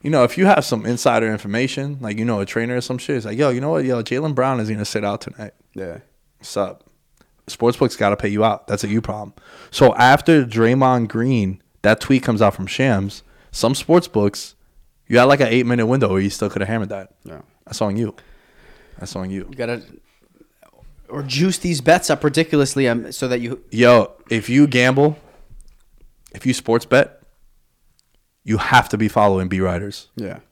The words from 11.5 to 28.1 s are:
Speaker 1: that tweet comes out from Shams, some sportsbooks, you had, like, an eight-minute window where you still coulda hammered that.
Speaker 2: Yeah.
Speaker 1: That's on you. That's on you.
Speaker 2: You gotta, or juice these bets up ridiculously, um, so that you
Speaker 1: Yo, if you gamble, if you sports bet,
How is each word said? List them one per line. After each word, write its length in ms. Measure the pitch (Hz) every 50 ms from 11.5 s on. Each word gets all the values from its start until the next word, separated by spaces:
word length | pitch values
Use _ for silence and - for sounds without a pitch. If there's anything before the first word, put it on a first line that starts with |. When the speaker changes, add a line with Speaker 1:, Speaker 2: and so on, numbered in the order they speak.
| 95 - _ _ _ _
Speaker 1:
that 160 | - 101 113 -
tweet 220 | - - 135 127
comes 180 | - - 113 104
out 140 | 113 101 -
from 140 | - 95 95
Shams, 560 | - - 131 135 113 98 98 98 - - _ _ _ _ _ _
some 220 | - - - 117
sportsbooks, 840 | 131 - - - 165 175 175 - - 110 101 104 - - - - _ _ _ _ _ - _ _ _ _ _ _
you 100 | 113 120
had, 60 | 123
like, 160 | 135 139 139
an 80 | 135 113
eight-minute 380 | 117 127 123 117 123 120 113
window 220 | 110 127 135 135 92
where 80 | 95 95
you 100 | 98 98
still 200 | - - 107 98
coulda 160 | - 98 98
hammered 240 | 98 113 113 101 101
that. 240 | 107 98 95 _ _ _ _
Speaker 2:
Yeah. 160 | - 80 73 - _ _ _ _
Speaker 1:
That's 160 | - - -
on 140 | 110 104 98
you. 180 | 110 113 104 - - _ _ - _ _ _ _ _ _ - - _ _ _ - -
That's 160 | 90 92 -
on 140 | 98 92 92
you. 160 | 98 95 95 -
Speaker 2:
You 80 | -
gotta, 260 | 127 120 117 120 113 - - - - _ _ _ _ _ _ _ _ _ _ _ _ _ _ _ _ - - - - - -
or 140 | 113 143
juice 340 | 143 135 131 143 175 190 180 -
these 220 | - 175 170 139
bets 300 | 123 160 165 185 - -
up 120 | 151 - -
ridiculously, 640 | 151 139 160 165 160 - 147 139 139 - 143 135 120
um, 220 | 117 120 - -
so 160 | - - 135 127
that 120 | 123 123
you 220 | 120 117 127 - - -
Speaker 1:
Yo, 420 | - 113 120 120 123 113 101 - - - _ -
if 200 | 117 110 98 -
you 180 | 123 139 147
gamble, 500 | 143 127 127 123 127 131 139 143 151 151 - - - _ - - _ - - - - _ _ _ _ _ _ - - _ _ _ - -
if 100 | - -
you 80 | 131
sports 320 | 123 - - - 113 117 -
bet, 380 | - 131 131 139 - - _ _ _ _ _ _ _ _ _ _ _ _ _ _ _ _ _ _ _